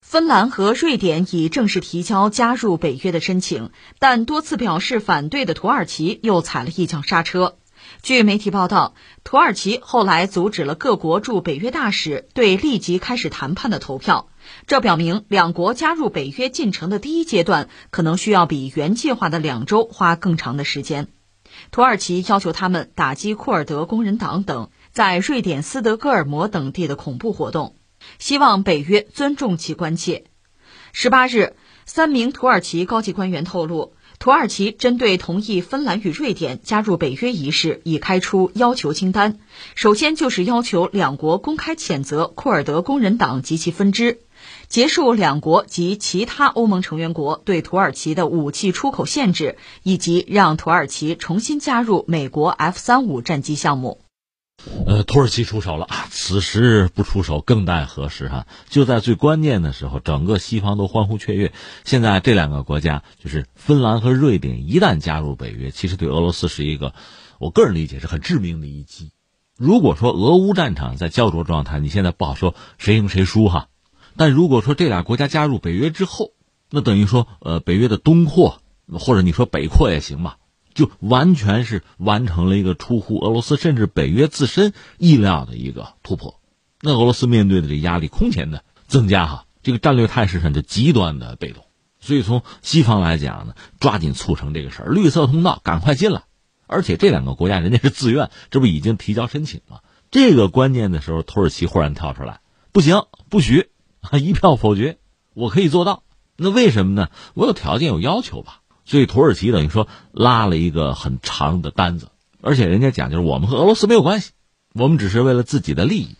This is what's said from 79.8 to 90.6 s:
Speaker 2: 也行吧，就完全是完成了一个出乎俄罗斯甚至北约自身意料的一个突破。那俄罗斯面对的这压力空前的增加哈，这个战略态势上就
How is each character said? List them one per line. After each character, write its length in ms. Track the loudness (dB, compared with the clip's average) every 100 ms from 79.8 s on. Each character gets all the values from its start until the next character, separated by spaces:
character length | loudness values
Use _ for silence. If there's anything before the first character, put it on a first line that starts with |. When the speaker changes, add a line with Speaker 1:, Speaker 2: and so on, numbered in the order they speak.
| 4
Speaker 2:
也 80 | 2
行 240 | -4 -8
吧， 140 | -8 -10 _ _ _
就 160 | 0 0 0
完 340 | 0 4 4
全 300 | 4 2 0
是 180 | 0 -6 -8 _
完 280 | -2 0 0
成 220 | 0 2
了 80 | 2
一 60 |
个 120 | 0
出 260 | -4 -2 -4
乎 180 | -2 -4
俄 120 | 0
罗 120 | -2
斯 140 | 0 0
甚 200 | 0 0
至 100 | 0
北 220 | 0 0
约 180 | 2 2
自 180 | 2 -2
身 260 | 2 0 0 -20 0
意 180 | 6 6
料 280 | 6 2
的 100 | -2
一 160 | -10 -10
个 240 | -10 -14 _
突 140 | -8 -8
破。 240 | -8 _ _ _ _ _
那 120 | 0
俄 120 | 4
罗 80 | 4
斯 140 | 4 4
面 220 | 4 4
对 120 | 2
的 80 | 0
这 100 | -2
压 200 | -2 -2
力 100 | -4
空 220 | 0 0
前 200 | 0 -4
的 140 | -8 _ _ _
增 200 | 2 4
加 200 | 2 0
哈， 180 | -6 _ _
这 80 | -4
个 80 | 0
战 180 | 2 4
略 100 | 2
态 200 | 2 0
势 140 | 0
上 120 | 0
就 100 | -2